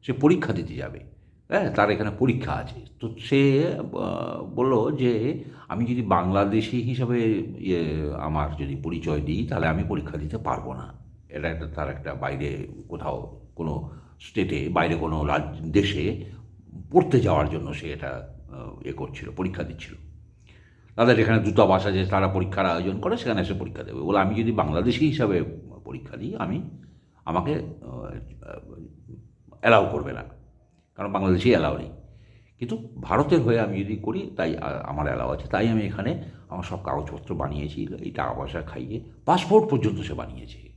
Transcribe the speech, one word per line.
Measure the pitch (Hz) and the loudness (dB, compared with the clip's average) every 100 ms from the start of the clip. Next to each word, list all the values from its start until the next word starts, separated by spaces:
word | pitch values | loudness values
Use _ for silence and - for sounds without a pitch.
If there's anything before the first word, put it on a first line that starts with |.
সে | - | -4
পরীক্ষা | 127 143 175 - | 4 6 6 2
দিতে | - - - | -2 -4 -8
যাবে, | - - - - _ _ _ | -8 -10 -16 -20 _ _ _
হ্যাঁ, | 196 165 | 0 2
তার | 95 104 | 4 4
এখানে | 98 104 98 | 4 0 2
পরীক্ষা | 131 113 - | 2 2 -2
আছে। | - - - - - | -6 -6 -12 -18 -12
তো | 117 - | -10 -10
সে, | - 139 139 135 170 - | 0 4 6 6 2 -2
আহ, | - 90 92 87 82 80 | -6 -4 -4 -4 -4 -6
বলল | 92 - 131 123 120 143 | -6 0 4 4 4 2
যে, | 127 113 120 180 - - - | 2 2 0 -2 -8 -16 -8
"আমি | 101 120 | -2 0
যদি | 123 | 0
বাংলাদেশি | 104 90 92 98 98 110 104 127 | 2 2 4 4 4 2 0 -2
হিসাবে, | 113 127 120 120 113 104 - - | -2 0 0 2 2 2 -2 -6
ইয়ে, | 92 87 80 78 76 69 | 0 0 2 -2 -2 -2
আমার | 76 78 76 76 | -2 0 -2 -2
যদি | 71 69 | -6 -4
পরিচয় | 76 85 78 76 | -4 -4 -2 -2
দিই, | 71 80 - | 0 -2 -2
তাহলে | 117 80 | 0 0
আমি | 80 92 | 0 0
পরীক্ষা | - - - | -2 -4 -6
দিতে | 76 - | -6 -6
পারবো | - - 65 | -4 -4 -4
না।" | 65 - - - - - | -10 -12 -16 -20 -20 -14
এটা | 73 80 | -6 -4
একটা, | 80 78 | -4 -6
তার | 78 71 | -6 -6
একটা | 69 73 | -6 -8
বাইরে | 69 69 69 73 67 - - - | -6 -4 -4 -4 -4 -8 -12 -12
কোথাও | 85 - 62 - - - - | -8 -6 -6 -8 -14 -20 -8
কোনো | 82 69 - - - - | -4 -4 -6 -14 -20 -20
স্টেটে, | - - 92 76 73 | -10 -2 -2 0 0
বাইরে | 87 82 82 | 2 2 2
কোনো | 80 78 73 | 0 0 0
রাজ-, | 73 78 - 80 | 0 -2 -6 2
দেশে | 78 80 82 85 - - - - - - - - | 2 4 0 -2 -4 -10 -16 -20 -20 -20 -18 4
পড়তে | 170 - 131 | 4 6 4
যাওয়ার | 101 78 76 | 6 4 2
জন্য | 78 69 | -2 -6
সে | - 82 | -8 -8
এটা, | 69 67 64 - - - | -8 -8 -10 -12 -16 -16
আহ, | 135 117 - - | -14 -14 -12 -12
এ | |
করছিল, | - - - - - | -10 -10 -10 -12 -4
পরীক্ষা | 92 85 | -4 -4
দিচ্ছিল। | 76 80 - - - - - - - - - _ _ - | -8 -10 -14 -18 -18 -20 -20 -20 -20 -20 -20 _ _ 4
তাদের | 120 110 | 6 6
এখানে | 110 110 | 6 4
দূতাবাস | 98 98 101 92 98 | 4 6 6 6 4
আছে, | 95 95 | 2 2
তারা | 95 95 | 2 2
পরীক্ষার | 95 92 98 92 | 2 0 0 2
আয়োজন | 85 90 95 | 2 0 -2
করে, | - 233 | -2 -2
সেখানে | 131 101 | 0 0
এসে | 92 | 0
পরীক্ষা | 95 - - | -2 -6 -10
দেবে। | - 60 | -10 -6
বলে, | 78 98 | 2 4
"আমি | 95 107 | 4 2
যদি | 113 | 0
বাংলাদেশি | 107 76 78 107 120 156 | 2 2 2 2 4 2
হিসাবে | 147 110 90 78 - - - - | 4 2 2 0 -8 -14 -16 -14
পরীক্ষা | - - - | -14 -12 -10
দিই, | 117 214 | -10 -6
আমি, | 95 156 - - - - _ _ - | -4 -4 -6 -14 -20 -20 _ _ -2
আমাকে, | 85 110 | -2 0
আহ, | 156 - - - 62 53 - - - - - - - - - - - - _ - - | -4 -6 -12 -14 -12 -10 -12 -14 -18 -16 -16 -16 -18 -18 -20 -20 -20 -20 _ -20 0
অ্যালাউ | 113 110 95 | 6 6 6
করবে | 73 71 | 0 -4
না, | 60 - - - _ _ _ _ - | -8 -12 -16 -20 _ _ _ _ -10
কারণ | 101 | -4
বাংলাদেশি | 98 95 90 113 | 0 4 6 6
অ্যালাউ | 101 76 65 | 6 4 -2
নেই। | - - - - - - _ _ | -6 -14 -20 -20 -20 -20 _ _
কিন্তু | 117 110 - - | -6 -6 -8 -12
ভারতের | 64 104 147 170 | 0 2 6 4
হয়ে | 117 117 | 6 2
আমি | 107 95 | 2 -2
যদি | 101 104 | -2 -4
করি, | 101 151 202 - | -4 -4 -6 -2
তাই, | 82 - | -2 -2
আ-, | - 69 | -4 -6
আমার | - 73 73 | -6 -2 -2
অ্যালাউ | 62 60 | 0 -2
আছে।" | 73 - | -4 -2
তাই | - 113 | 0 2
আমি | 110 | 2
এখানে | 101 95 104 170 - - - | 0 -4 -4 -4 -8 -16 -12
আমার | 87 | -10
সব | 92 90 | -8 -6
কাগজপত্র | 95 69 73 - - 85 | -4 -4 -4 -10 -8 -4
বানিয়েছি, | 69 73 73 - - - | -4 -4 -6 -6 -8 -6
এই | - | -8
টাকা | - 65 | -4 -4
পয়সা | 58 - 82 | -4 -6 -6
খাইয়ে, | 78 - 64 110 - - - | -8 -10 -8 -10 -12 -8 2
পাসপোর্ট | 180 170 214 220 | 2 8 6 8
পর্যন্ত | 131 107 95 | 2 2 0
সে | - | -4
বানিয়েছে। | 64 60 62 60 57 - | -6 -8 -10 -14 -18 -20